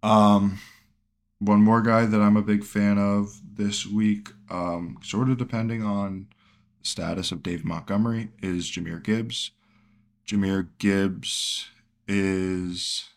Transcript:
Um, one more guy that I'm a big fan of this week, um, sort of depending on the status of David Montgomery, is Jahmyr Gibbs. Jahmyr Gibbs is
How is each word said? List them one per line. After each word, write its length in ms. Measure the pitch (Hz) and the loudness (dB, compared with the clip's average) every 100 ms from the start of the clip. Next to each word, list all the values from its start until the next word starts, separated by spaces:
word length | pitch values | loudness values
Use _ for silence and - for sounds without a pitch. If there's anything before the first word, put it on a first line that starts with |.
Um, 560 | 110 107 104 101 98 98 - _ _ _ _ _ _ _ | 6 6 8 6 4 -2 -14 _ _ _ _ _ _ _
one 240 | 101 104 | 2 6
more 180 | 107 113 | 6 6
guy 240 | 110 113 | 4 4
that 160 | 113 107 | 4 4
I'm 160 | 104 104 | 4 4
a 60 | |
big 200 | 104 104 | 2 -2
fan 360 | 101 104 101 101 | 0 0 2 2
of 420 | 101 101 101 - - - | 2 0 -2 -8 -18 -6
this 300 | 104 101 98 | -4 -4 -4
week, 420 | 104 107 104 - - - | 0 0 0 -6 -20 -12
um, 480 | 87 87 87 87 - | -6 -4 -6 -8 -12
sort 280 | - 101 131 | -6 -2 0
of 80 | 123 | 0
depending 440 | 123 113 113 113 | -2 -4 -4 -4
on 460 | 107 101 101 95 98 _ _ _ _ _ | -2 -2 -4 -8 -12 _ _ _ _ _
the 60 | - | -10
status 460 | - 85 85 87 | -6 -6 -4 -6
of 100 | 87 | -6
David 220 | 90 85 | -6 -6
Montgomery, 680 | 78 82 - 101 117 113 107 - | -6 -8 -2 0 0 -2 -6 -8
is 280 | 95 87 87 | -4 -4 -4
Jahmyr 320 | - 82 85 | -8 -8 -8
Gibbs. 480 | - 110 117 - - _ _ _ _ _ _ _ - | -2 -2 -2 -8 -10 _ _ _ _ _ _ _ -4
Jahmyr 420 | 104 98 98 90 _ | 0 0 0 -4 _
Gibbs 880 | 101 98 98 92 - - - - - _ _ _ - | 0 2 0 -2 -8 -6 -6 -8 -10 _ _ _ -4
is 1000 | 101 98 95 92 92 90 87 - - - | 0 0 0 -2 -4 -6 -6 -6 -8 -10